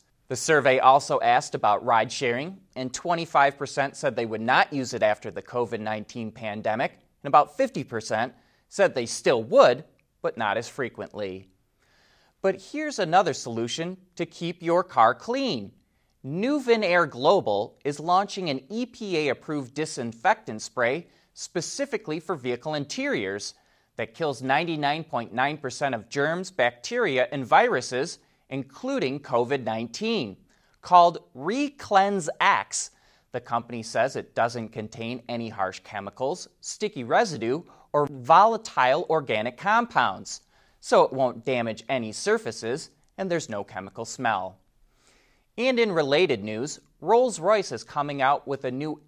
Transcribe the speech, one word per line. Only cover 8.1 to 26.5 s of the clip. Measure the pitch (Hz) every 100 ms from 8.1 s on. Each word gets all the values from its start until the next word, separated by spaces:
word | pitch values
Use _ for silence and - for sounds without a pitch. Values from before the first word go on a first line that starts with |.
| 110 120 - _ _ _
said | - 190
they | - 117
still | - - 127
would, | 113 233 196 127 156 _ _ _
but | 170 -
not | 107 101
as | 117
frequently. | - 123 - 104 90 101 92 98 _ _ _ _ _ _ _ _ _
But | 190 190
here's | - 285 302 262
another | 175 170 180
solution | 135 - 117 117 117 165 185 _ -
to | 165
keep | - 170 170
your | 165 170
car | 185 - 113
clean. | 123 - 254 269 139 98 - _ _ _ _
New | 131 160 226 294
Vinair | 240 226 202 175 160
Global | 120 139 190 113 101 113 _
is | 143 147
launching | 156 180 202 - 180
an | 135 -
E | 220 247
P | - 208 170
A | 151
approved | 120 - 151 127
disinfectant | - 156 - 117 113 185 220 - 110
spray | - - 120 143 170 _ _
specifically | - - 175 156 - 277 180 - 156
for | - 175
vehicle | 123 120 156
interiors | 156 143 - 277 208 95 98 - - _ _ _ -
that | 110
kills | - 131 127
ninety-nine | 131 139 170 160 143 151
point | - 127 110
nine | 107 135 151
percent | 139 - 139
of | 123 98
germs, | 143 143 170 185